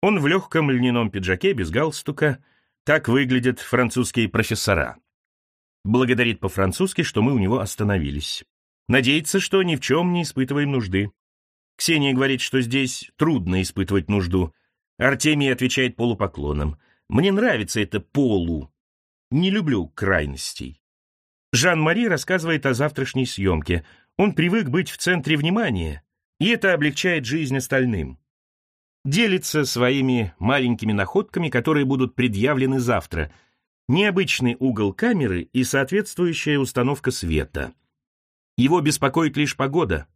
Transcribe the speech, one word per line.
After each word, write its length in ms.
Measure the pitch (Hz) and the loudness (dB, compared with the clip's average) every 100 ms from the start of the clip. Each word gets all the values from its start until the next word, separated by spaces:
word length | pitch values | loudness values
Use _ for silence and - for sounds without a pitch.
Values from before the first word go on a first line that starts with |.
Он 180 | 196 208 | 2 2
в 80 | 143 | 2
лёгком 420 | 185 185 160 151 | 0 0 0 2
льняном 400 | 127 127 120 110 | 2 2 2 0
пиджаке, 440 | 98 92 92 190 | -2 -2 0 0
без 180 | 156 85 | -2 -2
галстука. 720 | 92 156 147 - 147 151 151 _ _ _ _ | 0 -2 -4 -8 0 0 0 _ _ _ _
Так 240 | - 151 151 | 0 0 4
выглядят 520 | 127 135 127 127 123 | 2 4 2 2 -2
французские 720 | - 120 123 127 123 - 110 | -2 0 2 0 -2 0 0
профессора. 680 | 101 117 110 - 92 64 - _ _ _ _ _ _ _ _ | 0 0 -2 0 0 0 -6 _ _ _ _ _ _ _ _
Благодарит 560 | 95 120 127 120 120 107 | 0 2 4 2 2 0
по-французски, 640 | 98 - 95 90 190 - | -4 0 0 2 -2 0
что 220 | 131 - | -2 2
мы 100 | 117 | 2
у 60 | 135 | 2
него 200 | 95 120 | 2 0
остановились. 840 | 98 - 104 98 73 71 71 - - _ _ _ _ | -2 -2 0 0 -2 -4 -6 -10 -12 _ _ _ _
Надеется, 520 | 131 123 147 - 196 | 2 4 2 2 -2
что 240 | 185 196 | 0 0
ни 120 | 185 156 | 2 -2
в 40 | |
чём 340 | - 139 180 | 0 0 2
не 80 | 175 | 0
испытываем 500 | 160 - 131 143 143 | -2 -4 -2 0 0
нужды. 400 | 135 101 95 104 _ _ _ _ _ _ _ | 0 0 -2 -2 _ _ _ _ _ _ _
Ксения 380 | - 160 139 | 0 2 2
говорит, 280 | 127 135 135 | 2 2 0
что 200 | - 131 | 0 -2
здесь 480 | 120 131 131 - - _ | 0 0 -2 -6 -14 _
трудно 480 | 156 143 87 92 | 0 0 0 0
испытывать 440 | 92 - 95 98 87 | 0 -2 0 0 0
нужду. 460 | 101 90 92 87 _ _ _ _ _ | -2 0 0 -2 _ _ _ _ _
Артемий 520 | 127 139 151 151 139 | -2 0 0 2 0
отвечает 440 | 123 127 131 127 123 | 0 0 0 -2 -2
полупоклоном. 840 | 120 107 98 - 71 73 73 76 _ _ _ | -2 -2 -4 -4 -4 -2 -4 -6 _ _ _
«Мне 220 | 110 190 | 2 2
нравится 500 | 196 240 147 101 113 | 2 0 -2 -4 -4
это 180 | 101 104 | -4 -4
полу. 720 | - 143 135 101 85 82 71 _ _ _ _ _ _ | -4 0 2 2 0 -4 -8 _ _ _ _ _ _
Не 180 | 139 185 | 0 0
люблю 380 | 202 160 117 78 | 0 0 -2 -2
крайностей». 960 | - 98 92 76 69 - - 64 71 _ _ _ _ _ _ _ | -4 0 0 0 -6 -10 -10 -12 -14 _ _ _ _ _ _ _
Жан-Мари 540 | 120 160 165 156 180 233 | 0 2 2 2 2 2
рассказывает 600 | 165 - 185 165 156 139 | 0 0 -2 0 0 0
о 80 | 120 | 0
завтрашней 500 | 147 147 135 131 127 | 0 -2 -4 -2 -4
съёмке. 580 | - 95 80 76 85 - _ _ - | -2 0 0 0 -2 -4 _ _ 0
Он 160 | 202 | 0
привык 360 | - 175 214 208 | 2 2 2 0
быть 220 | 143 160 | -2 -2
в 60 | - | -4
центре 380 | - 180 143 151 | -2 0 0 0
внимания, 680 | 151 202 214 101 82 73 _ _ _ _ | 2 0 0 -2 -4 -8 _ _ _ _
и 100 | 190 | 0
это 240 | 233 196 | 2 2
облегчает 520 | 175 147 147 185 170 117 | 2 0 -2 -2 -2 -2
жизнь 320 | 151 147 135 | -4 -2 -4
остальным. 640 | 131 135 127 104 73 65 _ _ _ _ _ _ _ _ 139 | 0 0 0 -2 -6 -10 _ _ _ _ _ _ _ _ -4
Делится 600 | 151 233 185 - 151 135 | 0 2 0 0 -2 0
своими 680 | 117 123 139 131 123 98 - | 2 2 2 2 0 -2 -2
маленькими 520 | 98 139 123 113 110 | 0 2 2 0 0
находками, 580 | 104 95 196 208 - 170 | 0 0 -2 -2 -4 -2
которые 360 | 127 120 156 135 | 0 2 2 2
будут 300 | 135 127 - | 0 -2 0
предъявлены 640 | 123 101 120 135 131 135 | 0 2 0 2 2 0
завтра. 520 | 123 110 - 85 76 _ _ _ _ _ - | 0 0 -2 -6 -6 _ _ _ _ _ 0
Необычный 720 | 143 208 185 180 - 123 120 | 2 4 2 0 0 0 0
угол 340 | 131 110 101 | -2 0 -2
камеры 500 | 95 233 220 127 90 | 0 0 0 0 -2
и 200 | - 127 | -4 -2
соответствующая 920 | 123 135 135 196 208 - 175 160 - 143 | 0 0 0 -2 -2 -2 -2 -2 -2 0
установка 540 | 131 - 123 139 - | 0 0 -2 0 -4
света. 640 | 123 90 78 67 - 65 - _ _ _ _ _ _ _ - | -4 -2 -2 -2 -8 -10 -12 _ _ _ _ _ _ _ 0
Его 240 | 127 175 | 2 4
беспокоит 560 | 147 147 139 147 160 147 | 2 0 0 2 0 0
лишь 180 | 147 - | -4 -2
погода. 520 | 139 151 143 82 69 | -2 0 0 -2 -6